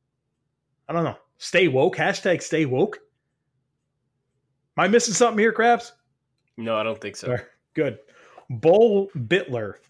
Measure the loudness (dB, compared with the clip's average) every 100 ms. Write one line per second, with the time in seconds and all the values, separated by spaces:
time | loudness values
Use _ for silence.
0 | _ _ _ _ _ _ _ _ -6 -4
1 | -4 -6 _ _ -2 2 2 4 2 0
2 | -2 -2 -2 -2 -2 -2 0 0 -2 -2
3 | _ _ _ _ _ _ _ _ _ _
4 | _ _ _ _ _ _ _ -4 2 2
5 | 0 2 2 2 0 2 2 2 -2 _
6 | _ _ _ _ _ -10 -2 -2 -2 -6
7 | -10 -10 -6 -6 -8 _ _ -4 -4 -6
8 | _ _ -20 -20 -14 0 4 6 4 2
9 | -2 -6 -2 -2 -2 -6 -8 -10